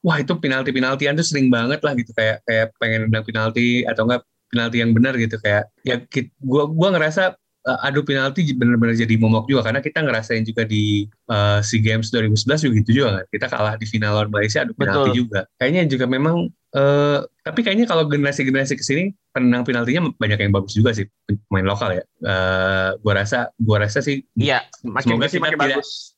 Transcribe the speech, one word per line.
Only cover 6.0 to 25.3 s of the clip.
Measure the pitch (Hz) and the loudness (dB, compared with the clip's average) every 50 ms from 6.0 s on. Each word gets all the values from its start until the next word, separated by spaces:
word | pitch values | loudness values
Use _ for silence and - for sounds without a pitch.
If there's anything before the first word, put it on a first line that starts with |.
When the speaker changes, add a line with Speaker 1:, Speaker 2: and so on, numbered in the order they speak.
| - _ | -6 _
Speaker 1:
kit-, | - 139 120 - _ _ | -6 -6 -6 -6 _ _
gua, | 139 131 127 143 147 | -4 0 2 2 2
gua | 147 160 160 180 196 190 | 0 0 2 2 2 2
ngerasa, | 165 156 156 156 196 185 185 - | 2 0 0 0 0 0 0 -2
eh, | _ _ _ _ _ _ 127 131 - - | _ _ _ _ _ _ -4 -4 -2 -4
adu | 139 135 147 | -2 -2 -2
penalti | 143 147 139 135 135 139 139 - 170 143 | -2 -2 -2 -2 -2 -2 -2 -2 -2 0
benar-benar | 131 127 120 120 120 117 117 117 113 | 0 0 2 2 4 4 2 2 2
jadi | 113 117 110 113 110 | 0 2 2 2 2
momok | 113 110 110 110 110 | 4 4 2 2 2
juga | 127 139 127 107 113 | 0 0 0 2 0
karena | 113 | -2
kita | 139 139 151 - 165 | -2 -4 -4 -4 -2
ngerasain | 156 139 120 110 110 - 120 110 | -2 0 -2 -2 -2 -4 -4 -4
juga | 110 110 113 120 113 | -2 -4 -2 -4 -2
di, | 107 107 107 107 104 104 104 104 | 0 0 0 0 0 0 -2 -2
eh, | 107 _ _ _ - 113 104 104 104 104 104 | -6 _ _ _ -4 -2 0 2 2 2 2
SEA | 104 104 - 110 107 | 0 0 0 2 2
Games | 110 110 110 113 110 | 2 0 0 -2 -2
dua | - 117 113 | -2 0 2
ribu | 107 107 | 2 2
sebelas | 104 - 127 147 156 156 | 0 2 0 0 2 2
juga | 135 113 110 | 2 2 2
gitu | 104 - 113 | 4 4 4
juga | 139 139 113 98 95 | 4 4 2 0 -2
kan, | 92 _ | -6 _
kita | - - - | -6 -6 -4
kalah | 127 127 113 107 107 110 | -4 -2 -2 -2 -2 -2
di | 110 110 | -6 -8
final | 107 110 110 107 104 104 | -4 -4 -2 0 0 0
lawan | 107 104 107 107 | 0 0 0 0
Malaysia | 104 104 110 107 151 143 | -2 -2 0 0 -2 -2
adu | 233 226 | -4 -4
penalti | - - 101 98 147 139 - - | -4 -2 0 2 2 2 2 2
Speaker 2:
Betul. | 123 | 0
Speaker 1:
juga. | 123 113 104 95 95 _ _ _ | -2 -2 -4 -6 -6 _ _ _
Kayaknya | 127 131 160 185 170 | -2 0 2 2 2
juga | 147 135 123 127 120 | 2 0 0 0 0
memang, | 131 131 147 156 170 170 170 170 - _ _ _ - | 0 0 0 0 0 0 -2 -4 -8 _ _ _ -2
eh, | 139 139 139 143 143 143 147 143 143 - - _ _ _ | 2 2 4 4 4 2 2 2 0 -2 -8 _ _ _
tapi | 156 156 247 | -4 -2 -2
kayaknya | 226 214 196 220 240 | 0 0 2 2 2
kalau | 226 175 165 160 147 | 2 2 0 2 2
generasi-generasi | 143 143 143 139 139 143 135 131 131 135 135 135 143 139 | 0 0 0 0 0 0 0 0 0 0 0 -2 -2 -4
kesini | - - 135 156 185 202 196 _ _ _ _ | -2 -2 0 0 0 -4 -6 _ _ _ _
penendang | 127 127 123 123 123 | 2 2 2 2 2
penaltinya | 120 127 123 120 117 120 131 175 170 143 - | 0 -2 -2 -2 0 0 0 0 0 -2 -2
banyak | _ 110 104 104 101 | _ 0 0 0 0
yang | 104 101 | 2 2
bagus | 101 98 98 - - | 2 2 0 0 0
juga | 107 110 123 110 | 2 2 2 2
sih | 101 98 - _ _ _ - 104 101 _ | 0 -6 -8 _ _ _ -6 -6 -6 _
pemain | _ 104 95 92 95 | _ -2 0 0 0
lokal | 101 104 117 101 90 | -2 -2 -2 -2 -4
ya. | 90 - _ _ _ - | -4 -6 _ _ _ -4
Eh, | - 95 92 92 92 95 92 92 95 95 95 95 95 95 - 104 | -2 -2 0 0 0 0 0 0 0 0 0 0 -2 -4 -2 0
gua | 107 98 98 | 0 2 2
rasa, | 101 104 - 120 117 - _ - | 0 0 -2 -4 -4 -4 _ 2
gua | 113 107 107 104 104 | 4 4 4 4 2
rasa | 104 107 143 | 0 -2 -2
sih | 131 147 139 135 - _ _ | -2 -2 -4 -4 -6 _ _
Speaker 2:
Iya, | 110 117 143 131 120 - - - - | 0 0 2 0 -2 -4 -8 -20 -14
makin | - 120 101 131 135 123 113 | -12 -6 -6 -2 0 0 0
Speaker 1:
semoga | 117 139 | 2 0
Speaker 2:
kesini | 139 | -2